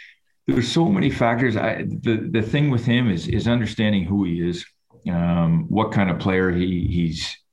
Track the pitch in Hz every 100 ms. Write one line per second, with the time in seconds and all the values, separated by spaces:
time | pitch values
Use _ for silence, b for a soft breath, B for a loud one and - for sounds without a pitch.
0 | B B _ _ - - 117 170 170 190
1 | 143 - 117 117 127 107 110 - 107 -
2 | 120 110 - 113 107 147 147 120 120 120
3 | 123 85 - 107 113 120 104 - 107 101
4 | 85 101 92 85 87 85 - _ _ -
5 | - 85 85 85 82 82 80 101 110 -
6 | 95 82 101 92 92 87 90 90 87 85
7 | 82 80 - - _